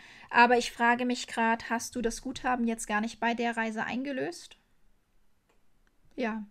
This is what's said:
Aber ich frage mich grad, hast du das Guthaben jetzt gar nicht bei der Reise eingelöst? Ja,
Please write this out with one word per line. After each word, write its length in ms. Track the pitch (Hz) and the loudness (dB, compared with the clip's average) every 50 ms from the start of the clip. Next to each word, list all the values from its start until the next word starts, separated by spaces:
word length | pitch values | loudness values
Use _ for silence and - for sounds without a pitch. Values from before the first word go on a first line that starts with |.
| - - - - - - | -18 -20 -20 -20 -10 2
Aber 300 | - 233 240 240 247 240 | 6 8 8 8 8 6
ich 140 | 240 - - | 2 0 -2
frage 320 | - 233 233 240 240 247 | 2 4 4 4 4 2
mich 240 | 247 247 247 - - | 0 -2 -4 -6 -6
grad, 420 | - 240 226 220 226 226 - - | -2 0 2 2 2 0 -2 -2
hast 240 | 233 233 - - - | -4 -4 -4 -4 -4
du 80 | 247 208 | -2 -2
das 180 | - - - | -2 -2 -4
Guthaben 460 | - 262 269 - - 254 254 240 233 | -8 -10 -8 -4 -2 0 0 2 0
jetzt 220 | 233 226 226 - - | 0 -2 -2 -4 -2
gar 120 | 214 208 | -2 -2
nicht 200 | 220 233 - - | -2 -4 -4 -2
bei 140 | 226 233 233 | -2 -2 0
der 220 | 233 233 233 233 | 0 -2 -2 -2
Reise 280 | 233 226 226 214 226 - | -2 -2 -2 -2 -4 -4
eingelöst? 720 | - - 247 269 285 269 254 277 339 349 - - - - - _ _ _ _ - - - _ _ _ _ _ _ _ _ _ _ _ _ _ - - - _ _ _ _ _ _ - - | -4 -4 -4 -4 -4 -4 -4 -4 -4 -6 -8 -14 -20 -20 -20 _ _ _ _ -20 -20 -20 _ _ _ _ _ _ _ _ _ _ _ _ _ -20 -20 -20 _ _ _ _ _ _ -14 -8
Ja, 280 | 294 254 220 220 220 208 208 | -6 -4 -4 -4 -6 -8 -12